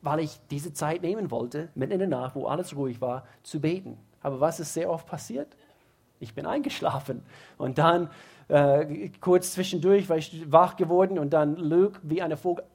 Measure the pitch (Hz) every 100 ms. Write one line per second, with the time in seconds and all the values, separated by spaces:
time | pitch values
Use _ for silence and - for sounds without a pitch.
0 | 147 151 156 - _ 143 165 147 151 170
1 | 175 214 190 117 120 143 170 - 139 190
2 | 190 135 127 139 131 147 180 143 135 117
3 | 127 127 - _ - 156 151 180 190 117
4 | _ _ - 131 151 160 156 - 175 165
5 | - 156 - 240 294 _ _ _ _ _
6 | _ _ 110 - 170 277 285 - 165 139
7 | - 127 - - - _ 131 131 160 175
8 | 165 - - - _ 147 143 139 156 151
9 | 202 - - 180 185 - 185 180 160 196
10 | 196 160 151 160 160 156 175 - 170 175
11 | 190 185 143 156 151 160 160 165 196 202
12 | 156 160 175 151 180 175 -